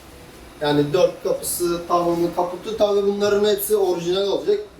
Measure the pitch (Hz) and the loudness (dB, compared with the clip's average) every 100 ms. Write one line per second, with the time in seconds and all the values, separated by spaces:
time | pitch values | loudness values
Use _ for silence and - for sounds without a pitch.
0 | - - - - - - 147 147 147 180 | -20 -20 -20 -20 -20 -6 0 2 2 2
1 | 180 - 185 - - - 175 170 - 175 | 2 0 -4 -4 -4 -4 -2 -2 0 0
2 | 170 170 170 185 - 180 220 214 208 202 | 2 0 0 0 -4 -4 -8 0 2 2
3 | 196 202 208 208 208 202 - 214 185 175 | 0 0 2 2 2 0 0 0 2 0
4 | 170 190 196 156 160 202 - - | -2 -2 0 -2 0 -2 -2 -10